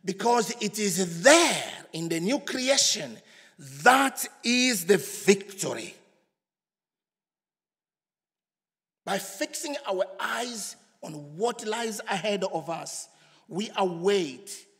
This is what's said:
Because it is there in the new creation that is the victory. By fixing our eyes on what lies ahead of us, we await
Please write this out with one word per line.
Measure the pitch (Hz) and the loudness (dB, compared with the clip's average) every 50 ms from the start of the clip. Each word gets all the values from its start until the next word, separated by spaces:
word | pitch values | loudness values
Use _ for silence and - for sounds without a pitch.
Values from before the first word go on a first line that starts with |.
| - | -4
Because | 185 180 190 196 233 240 240 226 - 240 - | -6 -6 0 2 2 4 4 2 0 -4 -4
it | 220 202 - 214 | -4 -4 -2 0
is | 214 202 165 185 190 175 170 170 | -2 0 0 0 -2 -2 -4 4
there | 170 262 302 339 339 277 196 151 - - - - - - - | 6 8 8 8 6 4 2 -2 -4 -8 -12 -14 -16 -10 -8
in | 160 165 165 | -6 -4 -2
the | 165 165 | -2 0
new | 165 202 269 285 | 0 0 0 0
creation | 285 - - 262 254 262 277 269 - - - 202 156 131 - 208 _ - - - - - _ - 139 135 135 139 151 | -2 -4 -6 -2 2 2 4 4 4 2 0 -2 -4 -10 -12 -16 _ -20 -20 -20 -20 -20 _ -20 -20 -18 -16 6 6
that | 240 254 269 277 269 - - - - - - - | 8 8 8 4 2 0 -4 -8 -10 -10 -4 0
is | 233 240 247 247 254 240 185 165 | 2 4 4 4 4 2 0 4
the | 170 202 | 4 4
victory. | 175 - - - - - 185 202 196 - - - - - 135 120 120 117 - - - _ _ _ _ _ _ _ _ _ _ _ _ _ _ _ _ _ _ _ _ _ _ _ _ _ _ _ _ _ _ _ _ _ _ _ _ _ _ _ _ _ _ _ _ _ _ _ _ _ _ _ _ _ _ _ _ _ _ _ _ _ | 4 4 -4 -10 2 6 6 6 6 4 -12 -10 -6 -6 -6 -6 -6 -10 -12 -16 -20 _ _ _ _ _ _ _ _ _ _ _ _ _ _ _ _ _ _ _ _ _ _ _ _ _ _ _ _ _ _ _ _ _ _ _ _ _ _ _ _ _ _ _ _ _ _ _ _ _ _ _ _ _ _ _ _ _ _ _ _ _
By | - 196 190 | -4 -4 -4
fixing | - - - - 302 302 - - - 302 277 294 - | -4 -8 -6 -6 -6 -6 -6 -10 -8 -8 -8 -8 -4
our | 233 196 180 196 190 - 196 | -4 -2 -2 -2 -4 -4 -8
eyes | - - 226 226 240 247 240 214 190 - - _ _ _ _ _ - | -6 -4 -4 -4 -4 -6 -8 -10 -10 -12 -14 _ _ _ _ _ -14
on | 190 156 147 147 143 151 | -12 -12 -12 -14 -14 -6
what | 165 220 240 226 226 - | -2 -2 -2 -2 -2 -6
lies | 214 214 233 233 226 214 - - - | -4 -4 -4 -4 -4 -6 -8 -6 -4
ahead | 202 185 160 214 208 196 185 | -4 -2 -2 -2 -2 -2 -4
of | 190 - 160 147 156 | -4 -4 -6 -6 -6
us, | 160 165 147 - - - - - _ _ _ _ _ _ _ | -8 -8 -8 -12 -12 -12 -14 -16 _ _ _ _ _ _ _
we | _ - 180 220 233 - | _ -8 -6 -6 -6 -2
await | 220 196 180 175 165 175 202 202 196 175 143 131 123 101 - - - - _ _ | -2 -2 0 -2 0 0 2 2 2 0 -2 -6 -12 -14 -16 -16 -16 -16 _ _